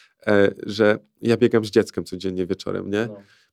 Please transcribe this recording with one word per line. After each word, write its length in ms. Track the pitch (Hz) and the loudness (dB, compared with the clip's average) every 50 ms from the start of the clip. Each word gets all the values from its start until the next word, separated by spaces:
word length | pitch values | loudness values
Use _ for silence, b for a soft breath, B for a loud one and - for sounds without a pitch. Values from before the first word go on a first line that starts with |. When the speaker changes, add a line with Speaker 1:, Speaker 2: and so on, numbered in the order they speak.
| b b b b - | b b b b -2
Speaker 1:
e, 240 | 110 104 101 98 98 98 - - | 2 4 4 4 4 2 -2 -8
że 320 | - 104 104 110 104 107 - _ _ _ _ | -6 0 2 2 2 2 0 _ _ _ _
ja 140 | - 113 117 | 0 0 2
biegam 280 | 107 120 113 - 113 107 | 4 4 4 2 2 0
z 60 | 107 | 0
dzieckiem 340 | - 147 156 - - - 85 | 2 0 0 0 -2 -10 -10
codziennie 420 | - - 90 95 95 92 92 92 | -8 -8 -8 -6 -6 -4 -4 -4
wieczorem, 440 | 87 95 - - 98 98 95 95 98 | -4 -4 -6 -6 -8 -8 -8 -6 -4
nie? 160 | 98 104 113 | -4 -4 -4
Speaker 2:
No. 160 | 110 104 98 101 b b b b b | -4 -8 -16 -20 b b b b b